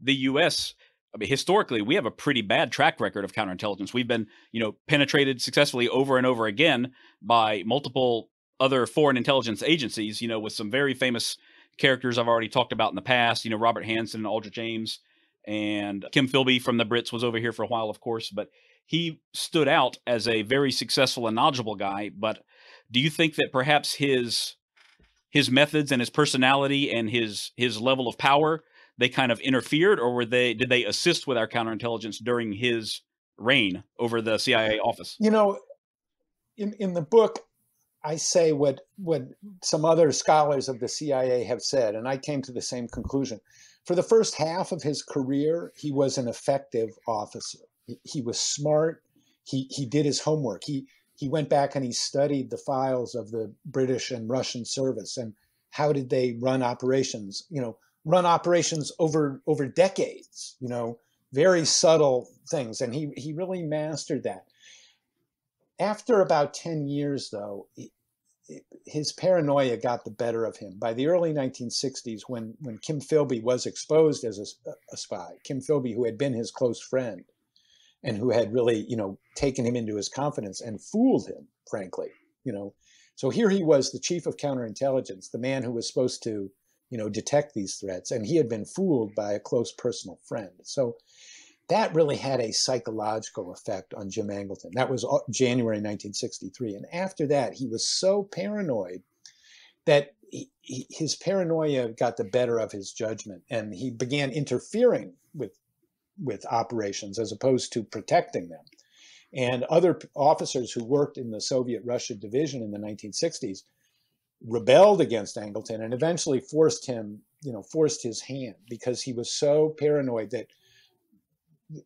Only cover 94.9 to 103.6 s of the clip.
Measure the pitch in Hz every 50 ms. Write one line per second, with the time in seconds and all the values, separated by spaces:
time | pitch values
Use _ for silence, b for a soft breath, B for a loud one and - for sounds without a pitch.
94.9 | 135 113 104 - 139 - - - 104 - 131 120 123 127 117 113 110 107 104 107
95.9 | 104 98 - 104 101 - - 113 - - - 95 - - 127 110 98 101 - -
96.9 | 165 175 190 190 - - 156 135 147 143 127 104 - - 135 117 110 113 - -
97.9 | - - 180 190 196 208 196 202 - 170 190 208 214 208 196 156 123 107 92 90
98.9 | 90 90 - _ _ _ b b b b b b b b b b b _ _ 170
99.9 | 147 143 143 - - _ _ _ - 131 131 - _ _ _ - 131 131 - -
100.9 | - - 165 139 - - - 175 196 196 180 160 165 160 156 151 143 127 123 113
101.9 | 113 - 127 117 113 - 113 98 98 127 123 117 117 113 110 101 - 101 95 -
102.9 | - - 117 107 113 101 101 104 95 - _ - 127 113